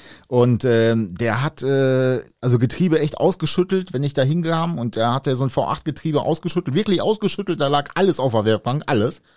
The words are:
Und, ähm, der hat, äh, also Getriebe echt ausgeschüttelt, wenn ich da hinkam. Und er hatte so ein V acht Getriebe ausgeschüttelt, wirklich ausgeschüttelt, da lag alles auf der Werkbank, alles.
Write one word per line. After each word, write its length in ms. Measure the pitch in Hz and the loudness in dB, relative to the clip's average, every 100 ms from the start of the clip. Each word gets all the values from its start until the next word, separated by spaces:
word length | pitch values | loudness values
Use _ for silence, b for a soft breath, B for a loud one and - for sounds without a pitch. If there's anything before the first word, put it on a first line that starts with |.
| B B _ | B B _
Und, 380 | 123 123 117 127 | 2 2 2 2
ähm, 500 | 117 113 113 104 87 | 2 4 2 -2 -4
der 260 | 117 110 | -2 0
hat, 220 | 147 - | -2 -4
äh, 580 | 127 135 131 131 131 127 - _ | -2 0 2 2 0 -2 -6 _
also 180 | 127 120 | 0 2
Getriebe 400 | 120 - 180 151 | 2 2 2 2
echt 180 | 151 - | 0 0
ausgeschüttelt, 760 | 160 190 156 - 185 190 185 | 0 0 -2 0 0 0 -2
wenn 100 | 127 | -4
ich 80 | 143 | -2
da 100 | 143 | 0
hinkam. 540 | 135 165 165 165 170 160 | 0 0 0 -2 -2 -4
Und 200 | 120 110 | -4 -2
er 160 | 113 | 0
hatte 200 | 127 139 127 | 0 -2 0
so 80 | 135 | 0
ein 40 | |
V 160 | - - | 0 -2
acht 160 | 131 - | -2 -6
Getriebe 360 | 143 165 147 | -6 -2 0
ausgeschüttelt, 540 | 131 160 175 180 175 139 | 0 -2 -2 -4 -2 -2
wirklich 260 | 214 175 | 0 0
ausgeschüttelt, 600 | 113 220 202 - 196 165 | 0 0 -2 -2 -4 -2
da 60 | 139 | 0
lag 220 | 147 - - | 0 -2 0
alles 240 | 196 147 | 0 2
auf 140 | 131 | 0
der 100 | 113 | 2
Werkbank, 400 | 107 110 - 139 - | 2 0 0 -4 0
alles. 340 | 107 117 - _ | 0 0 -4 _